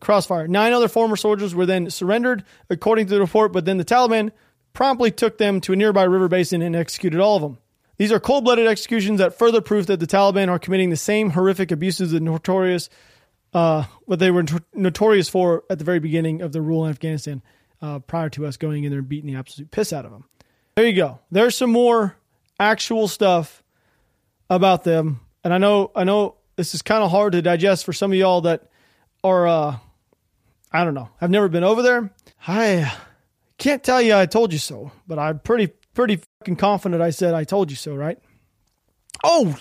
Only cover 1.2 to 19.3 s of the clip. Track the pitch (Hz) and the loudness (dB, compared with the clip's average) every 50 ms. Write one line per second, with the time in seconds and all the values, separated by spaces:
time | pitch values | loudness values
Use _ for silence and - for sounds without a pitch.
1.2 | - 214 208 196 208 190 175 180 185 180 190 185 170 180 - - 180 180 214 240 | 0 0 0 0 -2 -4 -2 -2 0 0 0 -2 -2 -6 -8 -6 -2 -2 0 0
2.2 | 240 254 247 196 - _ _ _ _ - 180 156 - 220 226 220 214 185 208 202 | 0 0 -2 -4 -6 _ _ _ _ -8 -6 -2 0 0 2 2 2 0 2 0
3.2 | 196 165 - 214 214 208 175 185 156 190 196 185 160 - 233 247 254 226 226 220 | 0 2 2 2 2 2 0 -2 -2 -2 -2 -2 0 2 2 2 2 2 2 0
4.2 | 208 220 - _ _ _ _ _ _ _ - - 254 269 262 240 240 214 - - | -2 -4 -8 _ _ _ _ _ _ _ -4 -2 0 0 2 2 0 0 0 0
5.2 | 233 220 220 - 214 202 196 185 - - 190 196 214 214 196 196 190 185 185 190 | -2 -2 0 0 0 0 0 -2 -2 0 0 2 2 2 4 4 4 4 4 2
6.2 | 185 170 180 185 170 - 185 170 170 170 165 170 165 - - - - 175 156 170 | 2 2 2 0 0 0 -2 -2 -2 -2 -2 -4 -4 -6 -6 -4 -4 -2 0 2
7.2 | 196 214 208 180 151 147 123 - _ _ _ _ _ _ _ - 202 208 226 202 | 2 2 2 0 -2 -4 -10 -14 _ _ _ _ _ _ _ -2 0 0 0 0
8.2 | - - 277 285 226 247 240 233 226 226 214 - - - 240 220 190 208 214 190 | 0 0 0 2 2 2 2 4 4 2 0 -2 -4 -4 -2 -2 -2 0 0 0
9.2 | 190 175 180 - 233 233 226 220 - - 214 208 175 202 196 160 165 156 190 196 | 0 0 0 2 2 2 2 2 0 0 -2 -2 0 0 -2 -2 -2 0 2 2
10.2 | 202 202 185 196 196 180 180 170 - 175 190 190 185 180 165 147 - - 208 214 | 4 4 2 2 0 0 -2 -2 -2 -2 -2 0 0 0 -2 -4 -2 -2 -2 0
11.2 | 220 190 143 180 185 190 185 190 190 165 170 147 170 190 175 - 185 165 165 160 | 0 0 0 0 0 0 0 0 -2 -4 -4 -4 -2 -4 -2 -2 -2 -2 -2 -2
12.2 | 160 165 160 160 - 185 185 190 185 185 180 170 - - _ _ _ _ _ _ | -2 -2 -4 -4 -2 -2 0 0 0 0 -2 -2 -6 -10 _ _ _ _ _ _
13.2 | _ _ _ _ _ _ - 170 165 165 156 156 135 - - - _ - 185 156 | _ _ _ _ _ _ -2 0 2 2 2 0 -4 -6 -12 -14 _ -6 -2 0
14.2 | 190 185 175 180 165 143 165 165 - _ - 202 190 180 151 - 208 220 214 196 | 2 2 2 2 0 -2 -4 -6 -8 _ -6 -4 -2 -2 0 0 2 4 4 2
15.2 | 160 - - 185 180 175 165 165 - - 190 147 151 170 180 170 151 160 156 165 | 2 0 0 0 0 2 0 -2 -2 -6 -8 -6 -4 -2 -2 -2 -2 -2 -2 -2
16.2 | 160 160 156 165 180 151 143 160 151 160 160 160 160 156 143 - 165 160 156 143 | -2 -2 -4 -6 -8 -8 -6 -6 -4 -2 -2 -2 -2 -4 -6 -6 -6 -6 -6 -6
17.2 | - 151 143 131 - _ _ _ _ _ _ - 156 151 147 139 - - - 165 | -8 -10 -12 -12 -14 _ _ _ _ _ _ -14 -12 -12 -12 -12 -12 -8 -6 -6
18.2 | 160 151 - 143 151 143 127 - 160 156 151 147 147 143 143 139 135 131 147 151 | -6 -6 -6 -8 -8 -8 -8 -8 -6 -6 -6 -4 -4 -6 -6 -6 -6 -8 -10 -10
19.2 | 151 143 | -10 -10